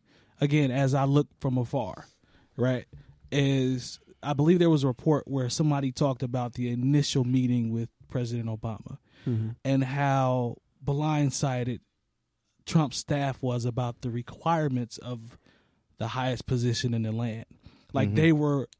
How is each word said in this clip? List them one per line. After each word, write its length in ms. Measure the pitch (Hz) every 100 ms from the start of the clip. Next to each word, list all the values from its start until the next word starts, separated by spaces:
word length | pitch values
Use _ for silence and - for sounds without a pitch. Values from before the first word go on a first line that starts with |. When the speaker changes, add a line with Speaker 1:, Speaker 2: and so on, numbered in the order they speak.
| _ _ _ _
Speaker 1:
again, 300 | 147 151 135
as 240 | 131 135
I 100 | 139
looked 360 | 139 139 143 _
from 180 | 135 127
afar, 480 | 120 139 101 - - _ _ _ _ -
right, 300 | 123 127 - - - - -
is 680 | 143 135 135 131 127 - - - -
I 100 | 143
believe 260 | 139 156 180
there 120 | 170
was 120 | 156
a 60 | 135
report 400 | 120 160 147 -
where 200 | 135 123
somebody 440 | - 156 139 139
talked 300 | 123 143 131
about 300 | 127 127 120
the 160 | 123 123
initial 520 | 120 131 147 139 139
meeting 480 | 123 127 123 123 113
with 180 | 113 117 _ -
President 400 | 131 117 120 113
Obama 500 | 110 117 107 - 143 _ - 135
Speaker 2:
Mm-hmm. 240 | 113 110 120
Speaker 1:
and 200 | 135 135
how 720 | 131 143 143 135 131 127 120 - _ _
blindsided 960 | 135 143 156 151 143 - 143 127 123 113 - _ _ _ _ _ _ _
Trump's 320 | - 165 139 -
staff 460 | - 143 139 123
was 220 | 127 123
about 360 | 120 117 120 120
the 100 | 127
requirements 880 | 120 120 - 160 165 151 127 117 -
of 400 | 123 120 117 - _ _ _ _ _ -
the 100 | 113
highest 380 | 123 127 120 -
position 480 | 127 123 113 127
in 80 | 117
the 100 | 110
land. 320 | 110 120 110 - - - - _
Like, 160 | 135 104
Speaker 3:
Mm-hmm. 80 | 107
Speaker 1:
they 160 | 160
were 360 | 151 147 143 -